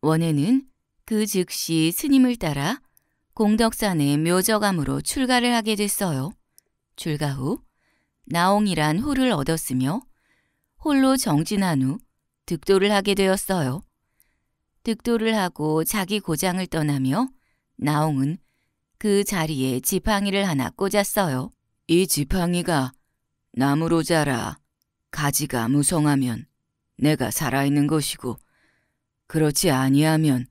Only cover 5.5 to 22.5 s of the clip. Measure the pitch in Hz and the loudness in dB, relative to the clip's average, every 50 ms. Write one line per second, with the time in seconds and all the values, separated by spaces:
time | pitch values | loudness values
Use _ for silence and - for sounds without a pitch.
5.5 | 240 233 214 220 220 202 208 202 - - 202 185 151 131 131 165 220 _ _ _ | 0 0 0 0 -2 -2 -2 -2 -2 -4 -4 -2 -2 -4 -6 -6 -10 _ _ _
6.5 | _ _ _ _ _ _ _ _ _ - - 170 151 147 156 147 135 135 127 143 | _ _ _ _ _ _ _ _ _ -10 -6 -6 -4 -2 -2 -4 -4 -4 -4 -4
7.5 | 214 311 _ _ _ _ _ _ _ _ _ _ _ _ _ - 160 165 175 185 | -4 -6 _ _ _ _ _ _ _ _ _ _ _ _ _ -6 -2 0 2 2
8.5 | 202 208 214 202 180 156 151 151 151 180 247 294 285 262 262 254 220 151 135 - | 2 2 2 0 0 0 0 0 0 0 -2 -2 0 0 2 2 2 0 0 -2
9.5 | 165 160 - - 131 127 127 135 165 240 - _ _ _ _ _ _ _ _ _ | -2 -2 -4 -4 -2 -2 -2 -2 -2 -4 -8 _ _ _ _ _ _ _ _ _
10.5 | _ _ _ _ _ _ - 320 285 269 262 262 269 262 - 214 151 147 165 - | _ _ _ _ _ _ -2 0 2 4 4 4 2 2 0 0 0 0 0 0
11.5 | 214 202 196 185 160 139 131 131 139 - _ _ _ _ _ _ _ _ _ - | -2 0 0 0 0 0 0 -2 -2 -6 _ _ _ _ _ _ _ _ _ -8
12.5 | 175 160 - - 196 190 190 202 214 202 190 202 196 196 196 190 190 196 - - | -8 -8 2 2 4 4 4 4 2 2 2 0 0 2 2 2 2 0 0 -2
13.5 | 190 180 151 131 127 165 - _ _ _ _ _ _ _ _ _ _ _ _ _ | -2 -2 -2 -2 -4 -6 -10 _ _ _ _ _ _ _ _ _ _ _ _ _
14.5 | _ _ _ _ _ _ _ - 226 220 - 233 233 226 220 226 220 214 190 175 | _ _ _ _ _ _ _ -4 -4 -4 -2 0 0 2 2 0 0 0 0 -2
15.5 | - - 147 156 156 160 160 - - 208 190 170 208 208 185 - 160 147 - 185 | -4 -4 -2 0 0 0 0 -2 -2 -4 -4 -2 -4 -4 -2 -4 -4 -2 -2 -2
16.5 | 151 - 139 - - 165 151 151 143 139 131 131 135 190 254 262 - _ _ _ | -2 -2 -4 -4 -2 -2 0 0 0 0 0 0 0 0 -2 -4 -6 _ _ _
17.5 | _ _ _ _ _ - - 147 151 151 151 160 151 135 135 143 165 202 _ _ | _ _ _ _ _ -6 -4 -2 0 0 0 0 0 0 -2 -2 -4 -6 _ _
18.5 | _ _ _ _ _ _ _ _ _ _ - 214 202 202 202 196 202 180 160 156 | _ _ _ _ _ _ _ _ _ _ -2 0 2 2 0 0 -2 -4 -4 -4
19.5 | 160 135 131 131 127 127 127 - 196 185 - - 214 196 202 202 196 196 196 190 | -2 -2 -2 -2 -2 -2 -4 -2 -4 -2 0 0 0 0 0 -2 -2 -2 -2 0
20.5 | 160 139 127 - - - 190 196 - - 196 - - - 196 165 131 127 131 - | 0 -2 -2 -4 -4 -4 -4 0 0 0 0 0 0 0 0 0 0 -4 -6 -8
21.5 | _ _ _ _ _ _ _ - 160 175 190 185 - 147 143 - - 190 - 175 | _ _ _ _ _ _ _ 2 2 2 2 2 0 -4 -2 -2 -2 -2 0 0